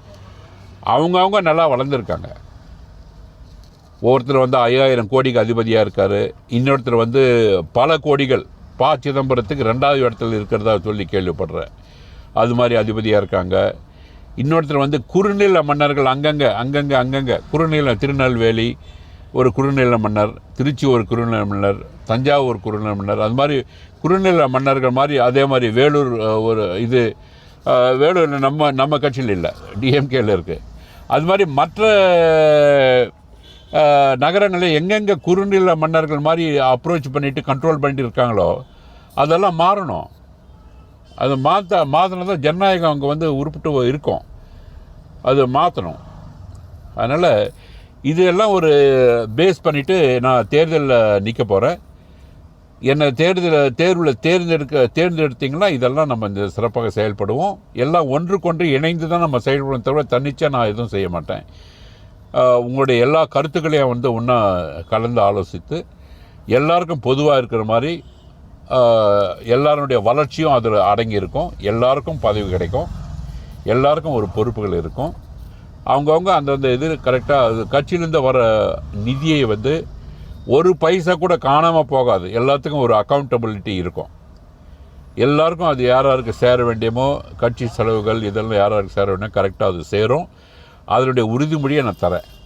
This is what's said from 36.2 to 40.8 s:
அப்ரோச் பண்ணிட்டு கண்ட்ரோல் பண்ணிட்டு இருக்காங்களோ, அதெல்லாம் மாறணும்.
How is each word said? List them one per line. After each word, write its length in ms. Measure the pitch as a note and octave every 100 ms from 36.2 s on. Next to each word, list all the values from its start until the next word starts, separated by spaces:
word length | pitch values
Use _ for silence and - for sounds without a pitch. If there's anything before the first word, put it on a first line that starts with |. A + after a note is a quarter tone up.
| D3+ E3 D#3+ C#3+
அப்ரோச் 520 | C3 B2+ E3 E3+ C3+
பண்ணிட்டு 300 | C#3+ C#3+ C#3
கண்ட்ரோல் 340 | C#3 C3+ D#3+ D3+
பண்ணிட்டு 280 | C#3+ C#3
இருக்காங்களோ, 580 | A#2+ C3+ B2 G#2 E2+ G#2+ - - - - - -
அதெல்லாம் 440 | D3 E3 G3 D#3+
மாறணும். 460 | F3 G3+ D#3+ E2+ - - - - - - - -